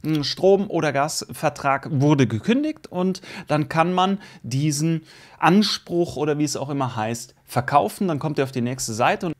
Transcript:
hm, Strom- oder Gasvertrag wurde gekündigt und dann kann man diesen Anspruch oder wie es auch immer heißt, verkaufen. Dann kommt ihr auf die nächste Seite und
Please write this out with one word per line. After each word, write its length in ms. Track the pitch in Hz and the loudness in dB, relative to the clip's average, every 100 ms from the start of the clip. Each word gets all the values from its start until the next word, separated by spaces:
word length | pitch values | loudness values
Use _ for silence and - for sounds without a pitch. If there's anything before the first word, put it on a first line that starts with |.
hm, 220 | 151 156 | -2 -2
Strom- 480 | 139 - 180 196 202 | -2 2 4 4 2
oder 200 | 170 151 | 0 0
Gasvertrag 960 | 139 147 - - - 156 - 143 139 135 | 0 -2 -4 -10 -2 -2 0 0 0 0
wurde 340 | 143 143 147 120 | 2 4 4 4
gekündigt 640 | 107 - 247 302 302 - | 0 0 0 0 -6 -10
und 340 | 180 185 180 - - - | -4 -2 -4 -10 -18 -2
dann 220 | 151 135 | -2 0
kann 240 | 165 170 | 0 2
man 240 | 185 190 196 - - | 2 0 0 -6 -16
diesen 640 | 120 131 151 143 160 160 - - - - | -6 -2 0 0 0 -2 -4 -20 -20 0
Anspruch 800 | 160 196 208 - - 175 165 - | 4 4 2 -4 -4 -2 -2 -2
oder 240 | 151 147 | -2 0
wie 60 | 147 | -2
es 120 | 120 | -2
auch 140 | 139 | -4
immer 240 | 143 127 113 | -4 -4 -2
heißt, 400 | 110 120 - _ _ | -4 -4 -10 _ _
verkaufen. 640 | - 131 147 208 - 196 | -4 2 2 2 -2 -2
Dann 100 | 147 | 0
kommt 220 | 156 147 | -2 -2
ihr 40 | |
auf 80 | 135 | -2
die 100 | 127 | -2
nächste 320 | 120 131 - | -4 -4 -6
Seite 340 | 110 127 202 175 | 0 0 0 -4
und 80 | 156 | -8